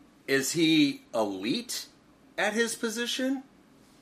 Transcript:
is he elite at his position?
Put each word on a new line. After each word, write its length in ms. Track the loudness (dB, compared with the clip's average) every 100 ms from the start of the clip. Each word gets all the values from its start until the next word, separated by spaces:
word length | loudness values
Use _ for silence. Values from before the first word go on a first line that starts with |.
| -20 _ -2
is 260 | 0 0
he 500 | 2 4 4 4 0 -6
elite 720 | -2 -2 -2 -2 -4 -4 -10 -12 _ _ _ _ -4
at 160 | -2
his 220 | 0 0
position? 680 | -2 -4 -4 -4 -2 -2 -4 -8 _ _ _ _ _